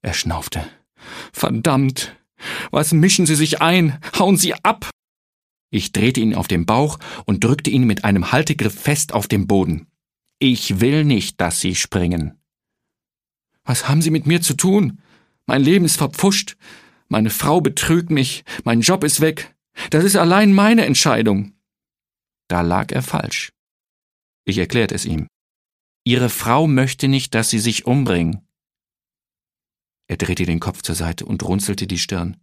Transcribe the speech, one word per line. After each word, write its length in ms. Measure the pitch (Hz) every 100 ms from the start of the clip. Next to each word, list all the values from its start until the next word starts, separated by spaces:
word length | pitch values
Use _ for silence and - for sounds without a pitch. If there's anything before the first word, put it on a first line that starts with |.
Er 120 | 90
schnaufte. 520 | - - 82 - - 80 _ _ _ - - -
"Verdammt! 840 | - - 113 160 135 135 131 - - _ _ - - -
Was 220 | - 151
mischen 340 | 165 185 - 165
Sie 80 |
sich 260 | 151 156 -
ein? 380 | 165 180 160 135 - -
Hauen 180 | 196 190
Sie 180 | -
ab!" 360 | - 202 226 - - _ _ _ _ _ _ _
Ich 220 | 107 -
drehte 280 | 98 113 127
ihn 140 | 110
auf 140 | 95 -
den 180 | 87 82
Bauch 320 | 113 151 151 - - -
und 180 | 98
drückte 260 | 113 147 -
ihn 140 | 135
mit 200 | 123 101
einem 280 | 107 98 87
Haltegriff 420 | 131 160 151 104
fest 380 | - - 151 -
auf 160 | 202 -
den 180 | 104 98
Boden. 400 | 98 90 80 - _ _ _ _ _
"Ich 420 | 135 120 - 95
will 240 | 117 151
nicht, 360 | 147 113 - -
dass 200 | 85 -
Sie 140 | 95
springen." 640 | 87 - 95 87 87 78 - _ _ _ _ _ _ _ _ _ _ _ _
"Was 240 | - 123 -
haben 140 | 151
Sie 80 | 165
mit 160 | 156 143
mir 140 | 170
zu 140 | 165
tun? 460 | 139 185 202 147 - _ _ _ _ -
Mein 160 | 127
Leben 220 | 135 190
ist 120 | 165 -
verpfuscht. 600 | 139 - 196 196 - - - - - _ _
Meine 220 | 110 110
Frau 300 | - 147 170
betrügt 500 | 151 - - 165 170
mich. 340 | 151 127 - - -
Mein 160 | - 117
Job 240 | 113 190
ist 160 | 151 -
weg. 340 | 160 156 - _ _ - -
Das 140 | 151
ist 120 | 190 196
allein 360 | 170 190 208
meine 340 | 196 208 226 175
Entscheidung." 680 | 127 156 113 110 98 104 _ _ _ _ _ _ _ _ _ _
Da 140 | 87
lag 280 | 85 90 -
er 120 | -
falsch. 500 | 127 - - - - _ _ _ _ _ _ _ _ _
Ich 140 | - 92
erklärte 360 | 87 120 110
es 100 | -
ihm. 240 | - 80 - _ _ _ _ _ _ _
"Ihre 260 | - 120 123
Frau 360 | - 113 127 160
möchte 400 | 131 131 - 139
nicht, 280 | 135 127
dass 160 | 113 110
Sie 80 | 113
sich 280 | 113 110 -
umbringen." 600 | 131 127 87 85 98 _ _ _ _ _ _ _ _ _ _ _ _ _ _ _ _ _
Er 80 | 87
drehte 280 | 82 90
den 140 | 87 82
Kopf 240 | 90 -
zur 140 | - 85
Seite 280 | 82 82
und 200 | - -
runzelte 420 | 92 95 98 98 95
die 120 | 90
Stirn. 380 | - 92 87 -